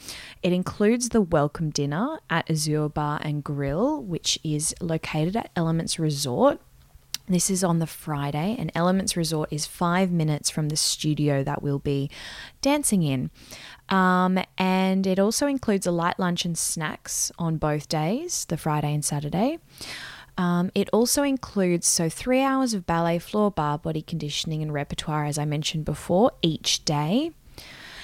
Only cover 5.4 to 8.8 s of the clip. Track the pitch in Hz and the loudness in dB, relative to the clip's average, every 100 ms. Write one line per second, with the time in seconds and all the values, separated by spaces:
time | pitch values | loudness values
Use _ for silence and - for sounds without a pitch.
5.4 | - - 165 165 - - 156 143 143 123 | -4 -2 0 0 -2 -2 -2 0 -2 4
6.4 | 262 339 - - - - _ - - 175 | 4 4 -4 -20 -20 -20 _ -10 0 0
7.4 | - 185 180 165 160 - - 147 143 147 | 2 2 2 2 0 -6 -6 -4 -2 -2
8.4 | 180 247 - 165 | -2 -2 -4 0